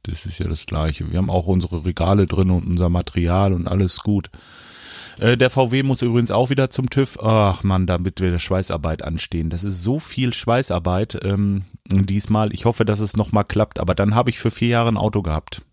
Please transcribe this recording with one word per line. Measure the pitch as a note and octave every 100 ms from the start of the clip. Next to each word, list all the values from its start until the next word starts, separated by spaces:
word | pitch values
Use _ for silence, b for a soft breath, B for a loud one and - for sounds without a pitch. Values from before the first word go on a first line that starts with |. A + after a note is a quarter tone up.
Das | - D#2+ F2
ist | -
ja | F2+
das | E2 -
Gleiche. | D2+ D#2+ D2+ D2
Wir | E2+
haben | F#2+
auch | F2+ E2+
unsere | F#2 F#2 F2
Regale | F2 - E2+ G2+ F#2+
drin | - F#2
und | F2+
unser | E2+ F2 F2
Material | F2 F2 - E2+ F#2 G2
und | F2+ E2+
alles | F#2 F#2+ -
gut. | - G2+ - B B B B B B B B B
Äh, | G#2+ B2
der | -
V | C3+ B2
W | C3
muss | C3+ B2
übrigens | A#2+ A#2 B2+
auch | G2+ B2+
wieder | C3+ C3
zum | - B2+
tüv. | C#3 C3+ -
Ach | A2 A2 G2+ F#2
Mann, | G2+ F#2+ F2+
da | F2
wird | F2+ -
wieder | F#2 F2
Schweißarbeit | - F#2 F#2 D#2+ D#2+ D#2+
anstehen. | - E2 - E2+ D#2+
Das | E2+
ist | G2+ F2+
so | F#2 D3
viel | - - B2+
Schweißarbeit, | - - A#2+ C3 F2 E2+ F#2 A2 -
ähm, | G2+ G2 G2+ G2 F#2 - -
diesmal. | F#2+ F#2+ G2+ - G#2+ G#2+
Ich | -
hoffe, | A#2 -
dass | G#2+ G#2
es | G#2+ A2
nochmal | G#2 G#2
klappt. | G2+ G#2 A2 -
Aber | F2+
dann | F2 G2+
habe | A2+ B2+
ich | -
für | A#2
vier | - A#2+
Jahre | A#2 A#2
ein | G#2
Auto | G#2+ G#2
gehabt. | E2+ D#2 - - -